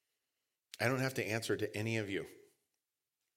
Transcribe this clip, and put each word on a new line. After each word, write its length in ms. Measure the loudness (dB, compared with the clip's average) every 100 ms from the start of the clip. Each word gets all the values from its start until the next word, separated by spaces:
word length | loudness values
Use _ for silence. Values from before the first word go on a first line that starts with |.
| _ _ _ _ _ _ _ 0
I 80 | 2
don't 120 | 4
have 160 | 2 0
to 120 | 0
answer 280 | 0 0 0
to 200 | 0 0
any 220 | 0 0
of 120 | 0
you, 160 | -2 -4 -12 -20 _ _ _ _ _ _ _ _